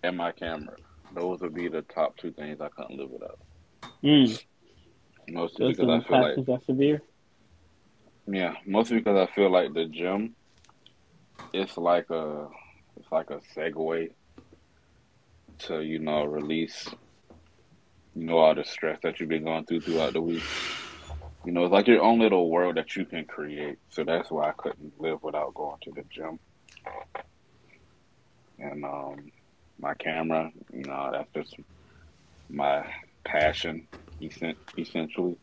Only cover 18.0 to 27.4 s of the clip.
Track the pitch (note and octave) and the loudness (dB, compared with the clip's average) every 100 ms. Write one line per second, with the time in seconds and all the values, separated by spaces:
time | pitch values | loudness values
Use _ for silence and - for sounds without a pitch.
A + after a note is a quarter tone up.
18 | _ - E2 E2 D#2 D2+ - - D#2+ D2+ | _ -10 2 8 8 6 -2 -4 -4 -2
19 | E2 D#2 D#2+ D#2+ D#2 D#2+ D2+ E2 D#2 E2 | -4 -4 -2 -2 -2 -4 -2 -4 -2 0
20 | D#2+ D#2+ E2 E2 D#2 - - - - - | 2 0 -2 -2 -4 -8 -8 -10 -12 -16
21 | - - - - F2+ F2 F2 G2 G#2 A2 | -14 -14 -14 -12 -4 2 6 6 8 8
22 | G2 A#2 A2 F#2 E2+ E2+ F2+ E2 - - | 8 6 6 6 4 4 2 0 -4 -6
23 | F#2 E2 D2 - D2 D2 D2 C#2 _ - | -6 -8 -10 -10 -8 -8 -8 -10 _ -6
24 | D#2 E2+ - D#2 D2+ - - - D2+ - | 0 -2 -2 -2 -2 -2 -8 -8 -16 -8
25 | D#2+ D#2 D#3+ D2+ D2+ - D3+ D3 - - | -6 -4 -4 -4 -6 -6 -10 -10 -14 -14
26 | - - D#2+ D#2+ _ _ - - - - | -16 -12 -12 -12 _ _ -20 -18 -14 -14
27 | - - - _ | -14 -16 -18 _